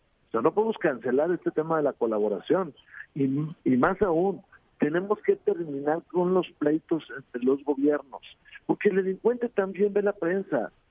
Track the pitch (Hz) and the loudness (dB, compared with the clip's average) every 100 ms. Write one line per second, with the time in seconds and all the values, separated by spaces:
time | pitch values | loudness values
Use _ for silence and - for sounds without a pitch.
0 | _ _ _ 113 135 170 220 214 - 127 | _ _ _ 0 2 2 0 0 -2 -2
1 | 123 127 160 170 170 - 156 160 143 - | 0 0 2 0 -2 -4 -2 0 0 0
2 | 117 107 104 95 - 175 180 - _ - | -2 0 0 -2 0 0 0 -8 _ -20
3 | - 156 135 135 151 165 - 127 156 190 | -14 -4 -2 0 -4 -4 0 2 2 2
4 | 202 160 190 180 - - _ _ 147 165 | 0 2 0 -2 -10 -20 _ _ -2 0
5 | 196 208 - - - 180 165 139 143 165 | -2 -2 0 0 0 -4 -4 -4 -2 -2
6 | - 180 180 185 165 - 151 160 - 160 | -2 -2 2 2 0 -2 0 0 0 -4
7 | - 127 135 123 123 139 143 135 143 147 | -4 -16 -12 -2 0 0 0 0 2 2
8 | 135 107 - - _ - - - 208 190 | -4 -16 -18 -20 _ -20 -4 0 2 2
9 | 190 190 220 240 240 - 190 190 202 202 | 0 0 0 0 -2 -2 -4 0 0 2
10 | 202 - 170 190 196 135 104 - _ | -2 -2 -2 -2 -2 -2 -4 -10 _